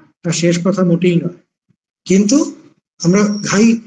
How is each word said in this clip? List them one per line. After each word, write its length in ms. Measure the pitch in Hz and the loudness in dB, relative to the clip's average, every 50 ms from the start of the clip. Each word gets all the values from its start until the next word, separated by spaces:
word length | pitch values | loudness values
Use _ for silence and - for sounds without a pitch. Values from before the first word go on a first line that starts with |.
| _ _ _ _ | _ _ _ _
তা 100 | - 170 | -8 -6
শেষ 360 | 160 - 170 175 170 170 - | -4 -2 0 0 0 0 -2
কথা 160 | 190 - 185 185 | -2 -2 0 0
মোটেই 320 | 175 170 170 180 180 170 | 0 0 0 0 0 0
নয়। 220 | 170 - - - - _ _ _ _ _ _ _ _ _ _ _ _ - | 0 -2 -4 -10 -12 _ _ _ _ _ _ _ _ _ _ _ _ -4
কিন্তু 500 | - 185 196 208 208 269 302 330 - - - - - _ _ _ _ _ - - | 0 0 2 2 2 2 0 0 -2 -8 -16 -20 -20 _ _ _ _ _ -4 -2
আমরা 240 | 170 190 208 208 208 - - - | 0 2 2 0 0 -2 -4 -6
ঘাই, 340 | - 185 196 226 226 226 - - | -2 0 2 4 2 2 0 -4